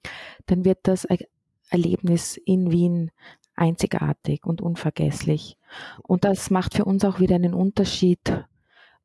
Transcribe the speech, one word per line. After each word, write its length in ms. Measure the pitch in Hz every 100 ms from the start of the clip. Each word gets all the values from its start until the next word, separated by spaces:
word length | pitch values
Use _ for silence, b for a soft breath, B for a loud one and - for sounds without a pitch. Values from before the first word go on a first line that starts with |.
| B B B B -
dann 180 | 180
wird 140 | 185 185
das 200 | - 190
Er-, 140 | - 180 - _ _ _ -
Erlebnis 680 | 180 170 180 175 170 - -
in 340 | - 185 180
Wien 400 | 170 175 175 165 _ B B B
einzigartig 880 | - 165 170 - - 147 147 - 143 180
und 140 | 165
unvergesslich. 960 | 175 165 156 - 151 143 - 78 - - B B B B
Und 220 | - 185
das 260 | 202 190 -
macht 240 | 185 185
für 100 | -
uns 200 | 202 196
auch 160 | 202 190
wieder 140 | 180 180
einen 180 | 175
Unterschied 880 | 180 190 - 190 - 180 180 - - - _ b b b b